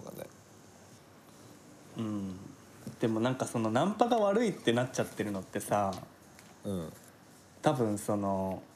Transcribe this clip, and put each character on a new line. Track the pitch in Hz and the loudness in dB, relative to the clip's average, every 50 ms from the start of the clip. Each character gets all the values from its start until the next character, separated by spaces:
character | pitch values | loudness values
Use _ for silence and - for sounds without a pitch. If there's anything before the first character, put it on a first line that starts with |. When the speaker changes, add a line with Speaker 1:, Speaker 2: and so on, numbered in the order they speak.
Speaker 1:
が | - - | -10 -12
ね。 | - - - - - - - - - - - - - - - - - - - - - - - - - - - - - - - - - - - - - | -12 -12 -14 -14 -16 -20 -20 -20 -20 -20 -20 -20 -20 -20 -20 -20 -20 -20 -20 -20 -20 -20 -20 -20 -20 -20 -20 -20 -20 -20 -20 -20 -20 -20 -20 -14 -10
Speaker 2:
う | 117 | -8
ん。 | 113 107 107 101 98 95 92 95 101 - - - - - - - - - 113 - | -6 -4 -4 -4 -6 -6 -8 -10 -12 -16 -18 -20 -20 -20 -20 -16 -14 -14 -4 -2
で | - 117 | 0 0
も、 | 113 110 | 2 2
な | 113 127 | 2 0
ん | 127 | 0
か、 | - - | 0 -2
そ | - - 123 | -2 -2 0
の、 | 113 110 | 0 2
ナ | 110 123 156 | 2 2 2
ン | 196 208 | 2 2
パ | - 247 233 | 2 2 4
が | 247 | 4
悪 | 226 208 196 202 226 247 | 4 4 4 4 4 4
い | 214 | 2
っ | |
て | - - - 123 | 0 2 2 4
な | 117 120 131 | 4 4 2
っ | 131 | 0
ち | - - | 0 -2
ゃ | 110 | -2
っ | |
て | - - - | -2 -4 -4
る | 104 104 | -4 -4
の | 101 95 | -4 -6
っ | |
て | 92 - - 101 | -6 -6 -6 -6
さ、 | - - - 104 101 98 95 101 - - - - - - - - - - - - - | -2 0 2 2 2 0 -2 -4 -8 -14 -18 -20 -20 -20 -20 -20 -20 -20 -20 -10 -6
Speaker 1:
う | 104 | -4
ん。 | 98 90 80 76 - - - - - - - - - - - - - - | -4 -4 -4 -6 -10 -14 -20 -20 -20 -20 -20 -20 -20 -20 -20 -20 -10 -2
Speaker 2:
多 | - 156 147 | 0 2 2
分、 | 131 120 107 104 101 | 4 2 2 0 0
そ | - - 107 | 0 0 0
の、 | 104 98 98 98 95 95 95 92 87 - - - | 0 0 0 0 0 0 -2 -4 -6 -8 -14 -20